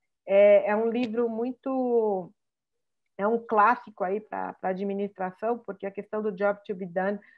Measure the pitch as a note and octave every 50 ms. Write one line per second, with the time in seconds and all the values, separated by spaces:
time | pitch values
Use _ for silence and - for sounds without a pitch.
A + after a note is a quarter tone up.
0 | _ _ _ _ - - G3 G3 G3+ G#3 G#3 G3+ - - G#3 G#3 A3+ A#3 A3 A#3+
1 | B3+ A3+ G#3+ A#3 A#3+ A#3 A3+ A3 A#3 B3+ B3+ - - C4+ C4+ C4 B3+ B3 A#3+ A#3
2 | A3 G#3+ G3+ F#3 F3+ E3 _ _ _ _ _ _ _ _ _ _ _ _ _ _
3 | _ _ _ - F#3+ G#3 A#3 A3+ A3+ - A#3 G#3+ G3+ A3 B3 B3 - - A3 -
4 | G3+ F#3 F#3+ G#3+ G#3+ - - F#3+ F#3 F#3 F#3 _ - F#3 F#3+ F#3 G3+ G3+ G3 G3
5 | G3+ G3+ G3 - F#3+ F#3 F#3 - - A3 A#3+ A#3 A#3 - G3 F#3+ - G3 G3 -
6 | G3 - - G#3+ G#3+ G#3+ G3 F3+ G3+ G3+ G3+ G3+ - - G#3+ F3+ F#3+ F#3 E3+ F#3+
7 | F#3 G3 G#3 G3+ - _ _